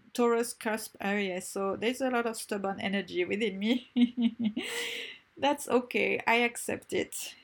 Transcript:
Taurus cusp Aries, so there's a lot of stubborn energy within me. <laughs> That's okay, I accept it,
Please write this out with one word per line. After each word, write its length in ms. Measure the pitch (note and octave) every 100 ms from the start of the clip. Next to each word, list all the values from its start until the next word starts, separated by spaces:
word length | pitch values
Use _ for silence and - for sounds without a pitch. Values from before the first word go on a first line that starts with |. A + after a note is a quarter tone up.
| _
Taurus 400 | - A#3+ A#3 A#3
cusp 420 | - A3+ G#3+ - -
Aries, 460 | G3 G3+ G3 F3+ F#3
so 280 | G3+ G3 G3+
there's 260 | G#3+ B3+
a 80 | C4
lot 160 | B3 A#3
of 120 | A3
stubborn 420 | - G#3 G3 G3
energy 460 | G3 G3 F#3+ F3 F3+
within 340 | G3+ A3 F#3+
me. 300 | G#3 B3 - B3
<laughs> 680 | A#3+ - A3+ - A3+ G#3+ - A#4 A#4 - - - _ -
That's 280 | C#4 D4 -
okay, 500 | B3 B3 G#3+ G3 G3 -
I 120 | A#3
accept 560 | A#3+ A#3 - - -
it, 420 | F#3+ - - - -